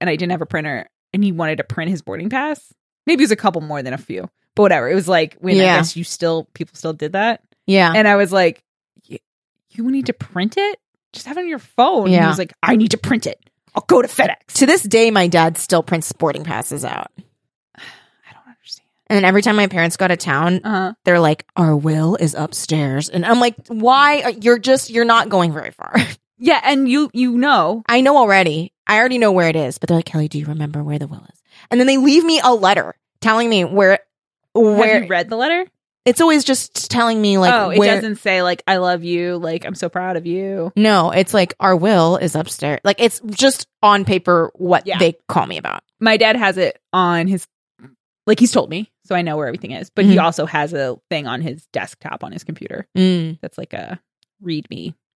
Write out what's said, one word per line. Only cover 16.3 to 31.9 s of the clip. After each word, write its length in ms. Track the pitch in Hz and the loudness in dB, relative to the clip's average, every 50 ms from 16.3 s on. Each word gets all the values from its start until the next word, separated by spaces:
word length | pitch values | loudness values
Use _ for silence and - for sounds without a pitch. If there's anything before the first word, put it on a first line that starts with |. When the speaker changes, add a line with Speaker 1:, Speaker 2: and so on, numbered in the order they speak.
| - 147 151 | -4 -4 -8
Speaker 2:
passes 400 | 165 - 113 127 - - 143 131 | -8 -8 -8 -8 -8 -8 -8 -8
out. 240 | 117 - - - - | -8 -8 -10 -12 -14
Speaker 1:
<sighs> 640 | _ - - _ _ _ _ _ _ _ _ _ _ | _ -20 -20 _ _ _ _ _ _ _ _ _ _
I 560 | - - - - _ _ _ _ _ _ - | -20 -20 -20 -20 _ _ _ _ _ _ -20
don't 160 | - - _ 247 | -20 -20 _ -20
understand. 400 | - _ _ - - _ _ _ _ _ _ - | -20 _ _ -20 -20 _ _ _ _ _ _ -2
Speaker 2:
And 160 | 220 202 190 | 0 2 2
every 160 | 185 190 208 | 4 4 4
time 140 | 202 196 208 | 2 2 2
my 100 | 208 202 | 2 0
parents 300 | 190 190 175 170 170 - | 0 0 -2 -2 -2 -2
go 120 | - 190 185 | -2 0 0
to 80 | 175 | 0
town, 440 | 175 - 180 135 139 165 175 185 - - | -2 -2 -4 -2 0 0 0 0 -2 -2
Speaker 1:
Uh-huh. 300 | 220 208 185 190 180 220 _ - | -4 -4 -4 -4 -6 -8 _ 0
Speaker 2:
they're 160 | 180 175 170 | 2 2 4
like, 240 | 165 151 156 - - _ - | 4 2 0 -2 -6 _ -2
"Our 200 | 185 170 156 151 | 0 2 2 2
will 400 | 143 147 160 156 156 160 165 208 | 2 0 0 0 0 0 0 0
is 180 | - 165 151 - | 0 -2 -2 -2
upstairs." 760 | 131 151 - - - - - 156 156 143 135 131 143 151 - | -4 -8 -8 -8 -10 -6 -4 -4 -2 -2 -2 -4 -4 -6 -4
And 160 | - 175 170 | -4 -4 0
I'm 140 | 226 233 240 | 2 2 2
like, 160 | 240 240 233 - - - | 2 0 -2 -6 -16 -12
"Why? 540 | 233 220 220 247 262 277 285 294 294 294 | -8 0 2 2 4 4 4 4 2 0
Are, 80 | - 247 | -2 -4
you're 280 | 190 233 208 240 240 233 | -6 0 2 2 2 4
just, 320 | 196 262 262 262 - - | 4 0 0 0 0 -4
you're 140 | 226 233 233 | -2 0 2
not 240 | 233 226 226 - 220 | 4 2 2 2 0
going 240 | 202 185 170 165 | 0 0 0 0
very 180 | 147 156 - - | -2 -6 -10 -12
far." 240 | - - - - - 226 | -16 -16 -12 -2 -2 -2
<laughs> 60 | - - - _ _ _ _ - | -2 -2 -8 _ _ _ _ -2
Speaker 1:
Yeah, 220 | 247 330 302 - - | 2 2 2 2 2
and 220 | 285 285 269 269 | 0 0 2 0
you, 220 | 247 262 294 302 - - | 0 0 0 0 -2 -2
you 240 | 240 254 247 233 247 | -2 -2 0 0 0
know. 440 | 269 285 262 196 160 165 214 233 - - | 2 2 2 2 2 0 -2 -4 -2 0
Speaker 2:
I 140 | 233 254 | 2 4
know 160 | 262 277 294 277 | 4 4 4 4
already. 560 | 233 202 196 190 180 165 147 160 175 - _ _ - | 4 4 4 2 2 2 -2 -4 -6 -8 _ _ -4
I 120 | - 214 214 | 0 0 2
already 180 | 240 254 254 | 2 0 0
know 160 | 240 226 208 | 2 2 2
where 160 | 185 185 170 165 | 4 2 2 2
it 80 | 160 | 0
is. 220 | 160 143 123 - - | -2 -4 -4 -6 -8
But 100 | - - | -2 0
they're 80 | 170 | 0
like, 80 | 165 - | 0 0
"Kelly, 240 | - - 156 151 156 | -2 -4 -4 -4 -4
do 100 | - 147 | -4 -8
you 60 | 151 | -8
remember 400 | 151 151 156 151 147 151 147 147 | -8 -6 -6 -6 -6 -6 -8 -6
where 140 | 147 147 147 | -6 -6 -6
the 80 | 143 | -8
will 180 | 139 156 - _ _ | -10 -14 -18 _ _
is?" 80 | _ _ _ _ _ - - - | _ _ _ _ _ -20 -8 -2
And 100 | 240 247 | 0 2
then 60 | 254 | 2
they 100 | 269 | 4